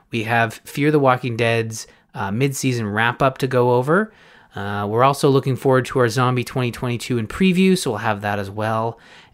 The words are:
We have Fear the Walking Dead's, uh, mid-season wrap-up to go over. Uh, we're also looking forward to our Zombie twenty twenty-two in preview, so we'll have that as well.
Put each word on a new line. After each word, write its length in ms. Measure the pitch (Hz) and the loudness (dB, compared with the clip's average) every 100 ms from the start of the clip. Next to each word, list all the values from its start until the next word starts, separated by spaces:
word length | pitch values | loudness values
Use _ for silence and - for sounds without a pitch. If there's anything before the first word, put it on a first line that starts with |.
| _ | _
We 120 | 117 | -6
have 320 | 110 117 113 - - | -2 0 0 -4 -12
Fear 260 | - 143 | -2 2
the 80 | 151 | 4
Walking 360 | 135 127 131 117 | 4 2 0 -2
Dead's, 520 | 117 117 110 110 - _ _ | 0 0 -2 -6 -12 _ _
uh, 180 | - 101 | -8 -6
mid-season 560 | 101 139 135 135 120 107 | -2 -2 0 -2 -2 -2
wrap-up 500 | 104 117 123 139 131 | 0 0 2 0 0
to 80 | 135 | -2
go 260 | 127 123 | 2 2
over. 400 | 123 135 170 214 _ - - _ - | 2 2 0 0 _ -20 -20 _ -10
Uh, 320 | 101 101 104 | -6 -4 -2
we're 140 | 110 | 2
also 260 | 131 143 147 | 2 4 2
looking 260 | 135 131 123 | 2 2 -2
forward 300 | 135 127 123 | 2 2 2
to 140 | 139 | 0
our 100 | 120 | 0
Zombie 340 | 107 127 123 | 2 0 0
twenty 280 | 117 131 123 | -2 -4 -4
twenty-two 460 | 110 127 120 - 123 | -4 -6 -6 -4 -4
in 100 | 110 | -4
preview, 500 | - 190 175 190 185 | 0 2 4 4 2
so 140 | - | 0
we'll 80 | 104 | -2
have 220 | 113 104 | -2 -2
that 180 | 104 101 | -2 -4
as 100 | 98 | -6
well. 500 | 104 107 113 117 - - - - | -4 -4 -2 -4 -6 -16 -20 -16